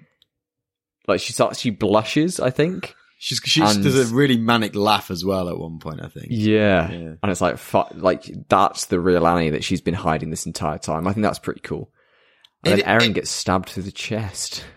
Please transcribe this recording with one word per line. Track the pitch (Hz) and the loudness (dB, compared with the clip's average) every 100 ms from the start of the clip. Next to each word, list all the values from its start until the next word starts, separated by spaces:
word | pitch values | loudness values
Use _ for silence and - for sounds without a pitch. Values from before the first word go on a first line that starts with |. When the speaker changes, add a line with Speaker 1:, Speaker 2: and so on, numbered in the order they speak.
| _ _ _ _ _ _ _ _ _ _ - | _ _ _ _ _ _ _ _ _ _ -2
Speaker 1:
like, | 92 | -2
she | - | -2
starts, | 117 110 113 | 0 0 0
she | 123 | -4
blushes, | 98 101 107 107 151 170 - | -2 2 2 2 0 0 0
I | 131 | -2
think. | - 160 185 - - _ _ | 0 -2 -2 -12 -16 _ _
Speaker 2:
She's, | - 120 - | -8 -6 0
she | 151 | 2
Speaker 1:
And | 107 104 | 4 4
Speaker 2:
does | 98 131 117 | 4 2 2
a | |
really | 120 143 120 | 2 4 4
manic | 113 117 104 101 | 2 2 0 0
laugh | 104 101 - | 2 2 0
as | 87 | -4
well | 92 95 90 | -2 -2 -2
at | 85 | -6
one | 82 82 | -8 -10
point, | 82 78 | -12 -12
I | 82 | -12
think. | - - | -14 -6
Speaker 1:
Yeah. | 117 107 107 104 92 82 | 0 2 4 6 4 2
Speaker 2:
Yeah. | 87 82 80 | -6 -12 -6
Speaker 1:
And | 101 | -4
it's | 90 | 0
like, | 90 - | 0 0
fu-, | - 101 - | -2 0 0
like, | - 92 85 - - - | 0 0 0 -6 -16 2
that's | 98 98 - - | 4 4 0 -2
the | 92 | 0
real | 90 87 82 | 4 4 4
Annie | 87 80 | 4 2
that | 76 | -2
she's | - 90 | -2 -2
been | - | -2
hiding | 85 82 80 80 | -2 -2 -2 -4
this | 82 85 | -8 -8
entire | - 78 76 | -6 -6 -4
time. | - 80 87 | -4 -4 -2
I | |
think | 104 | 0
that's | 104 - | 0 -2
pretty | - - | -8 -10
cool. | - 55 - _ _ _ _ _ _ _ 165 | -8 -10 -10 _ _ _ _ _ _ _ 0
And | 104 | 2
Speaker 2:
It, | - | 4
Speaker 1:
then | 110 | 4
Eren | 117 | 4
Speaker 2:
it | |
Speaker 1:
gets | 92 - | 0 -4
stabbed | - - 95 92 | -6 -2 -2 -2
through | - | -10
the | 95 | -10
chest. | - - 107 104 - - - - | -10 -8 -6 -6 -8 -10 -10 -14